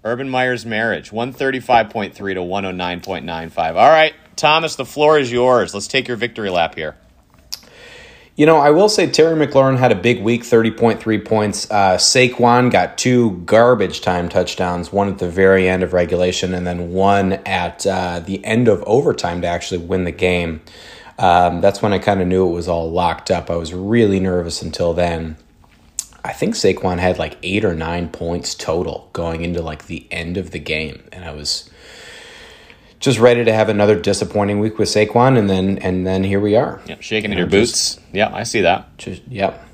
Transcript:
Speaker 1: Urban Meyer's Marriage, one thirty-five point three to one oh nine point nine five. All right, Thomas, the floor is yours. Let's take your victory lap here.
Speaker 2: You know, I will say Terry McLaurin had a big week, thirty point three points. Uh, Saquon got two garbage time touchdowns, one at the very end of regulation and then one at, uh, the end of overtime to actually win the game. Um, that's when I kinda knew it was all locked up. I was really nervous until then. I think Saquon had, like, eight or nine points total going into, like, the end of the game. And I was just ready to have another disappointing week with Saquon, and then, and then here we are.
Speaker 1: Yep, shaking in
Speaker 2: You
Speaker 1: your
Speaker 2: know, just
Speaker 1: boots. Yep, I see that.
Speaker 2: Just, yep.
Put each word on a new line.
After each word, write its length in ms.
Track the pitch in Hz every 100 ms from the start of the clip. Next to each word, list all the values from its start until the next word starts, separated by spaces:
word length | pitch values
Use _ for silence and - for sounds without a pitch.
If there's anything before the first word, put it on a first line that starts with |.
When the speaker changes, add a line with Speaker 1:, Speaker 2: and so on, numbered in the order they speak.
Speaker 1:
Urban 260 | 110 123 139
Meyer's 360 | 127 127 120 110
Marriage, 460 | 110 113 87 -
one 200 | 107 123
thirty-five 580 | 127 135 131 - 120 110
point 240 | 113 101
three 200 | - 98
to 100 | 92
one 220 | 87 98 98
oh 60 |
nine 280 | 92 87 87
point 260 | 87 92 90
nine 240 | 82 82
five. 280 | 82 82 82
All 100 | 123
right, 240 | 160 156 - _ -
Thomas, 400 | 151 160 160 -
the 100 | 127
floor 320 | - 147 156
is 140 | 127
yours. 420 | 120 123 123 90
Let's 140 | 101 -
take 200 | 135 123
your 100 | 117
victory 320 | 117 - 101
lap 260 | 90 80 -
here. 220 | 78 - _ _ _ _ _ - - - - - - - _ -
Speaker 2:
You 100 | 151
know, 120 | 160
I 120 | 143
will 160 | 156 208
say 200 | 202 165
Terry 280 | - 160 160
McLaurin 420 | 147 143 135 131
had 140 | 127
a 40 | 101
big 260 | 120 -
week, 220 | 107 117
thirty 280 | - 117 113
point 280 | 110 117 107
three 180 | - 107
points. 500 | - 110 104 98 -
Uh, 240 | 104 98 92
Saquon 760 | - 131 127 127 120 120 123
got 280 | - 90 -
two 340 | 127 123 117 90 85
garbage 560 | 110 120 120 92 78
time 260 | - 87 87
touchdowns, 640 | 92 90 - 90 87 85
one 160 | 101 101
at 120 | 92
the 100 | 87
very 400 | 85 95 95 92
end 140 | 92
of 100 | 92
regulation 600 | 90 87 90 90 90 92
and 140 | 90 87
then 240 | 87 87
one 420 | 90 95 101 95
at, 520 | 95 - 92 87 - 101
uh, 320 | 95 90 87
the 240 | 82 95
end 240 | 110 110 117
of 160 | 98
overtime 580 | - 113 - 117 - 87
to 60 | 87
actually 320 | 87 - 92 82
win 180 | 95
the 80 | 87
game. 500 | 80 92 87 85 78 - - - - - -
Um, 420 | 90 87 87 87
that's 220 | 98 -
when 100 | 104
I 80 | 98
kinda 240 | - 98
knew 240 | 90 92 92
it 60 |
was 160 | 85 85
all 200 | 85 82
locked 400 | 85 85 80 -
up. 200 | 92 -
I 80 | 85
was 160 | 82
really 480 | 90 98 117 107 98
nervous 400 | 92 90 85 -
until 320 | - - 87
then. 420 | 82 87 82 80 78 _ _ _ _ _ - - -
I 100 | -
think 220 | - 180 226
Saquon 440 | 101 90 95 87
had, 180 | 90 87
like, 200 | 76 -
eight 220 | 87 101 104
or 80 |
nine 360 | 80 80 85 85
points 460 | - 82 85 - -
total 540 | - 82 90 - -
going 300 | - 82 82
into, 180 | 87 87
like, 260 | 80 76 -
the 200 | 87 -
end 260 | 90 82 90
of 140 | 87
the 80 | -
game. 440 | 76 78 78 - -
And 120 | - 85
I 60 |
was 380 | 76 73 - - - - - - - - - - - - - _ _
just 180 | - 113
ready 280 | 120 120 113
to 80 |
have 160 | 110 107
another 280 | 104 104 104
disappointing 600 | 101 98 98 104 101 101
week 180 | 110 -
with 120 | 101
Saquon, 480 | 104 104 120 127 127
and 120 | 101
then, 280 | 95 95 95
and 280 | 95 92 92
then 180 | 95
here 180 | 95 98
we 160 | 104 107
are. 240 | 147 - -
Speaker 1:
Yep, 160 | -
shaking 300 | - 110 107
in 60 | 90
Speaker 2:
You 60 |
Speaker 1:
your 60 | 85
Speaker 2:
know, 100 | 98
just 360 | 117 - - -
Speaker 1:
boots. 100 | _
Yep, 200 | 92 107
I 100 | -
see 180 | 110 113
that. 360 | 87 92 - -
Speaker 2:
Just, 240 | - 90 -
yep. 360 | 98 95 - -